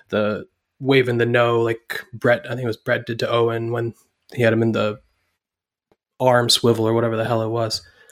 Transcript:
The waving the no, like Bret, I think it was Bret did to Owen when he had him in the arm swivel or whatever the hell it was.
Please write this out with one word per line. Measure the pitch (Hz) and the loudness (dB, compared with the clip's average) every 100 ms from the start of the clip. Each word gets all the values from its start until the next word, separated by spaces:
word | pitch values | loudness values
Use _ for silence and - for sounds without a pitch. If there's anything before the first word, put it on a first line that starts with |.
| _ | _
The | 104 104 98 78 _ _ _ | -2 -2 -4 -10 _ _ _
waving | 131 135 123 117 | 2 2 2 0
the | 117 | 0
no, | 120 120 117 | 2 2 2
like | 117 113 _ - - | 0 -4 _ -14 -14
Bret, | 113 123 120 123 | -4 0 0 -2
I | |
think | 123 | -6
it | 123 | -6
was | 107 | -6
Bret | - 120 120 | -4 -4 -4
did | 117 | -6
to | 117 | -2
Owen | 117 117 113 113 | 0 0 -2 -4
when | 120 117 - _ _ _ - | -4 -6 -8 _ _ _ 0
he | |
had | 113 | 2
him | 113 | 4
in | 113 | 2
the | 110 107 107 _ _ _ _ _ _ _ _ _ _ _ _ | 0 -2 -4 _ _ _ _ _ _ _ _ _ _ _ _
arm | 127 123 120 | 4 4 4
swivel | - 120 113 110 | 2 2 2 2
or | |
whatever | 113 117 110 | 2 0 -2
the | 113 | -2
hell | 117 | -2
it | 110 | -2
was. | 117 113 - - _ _ | -2 -4 -6 -10 _ _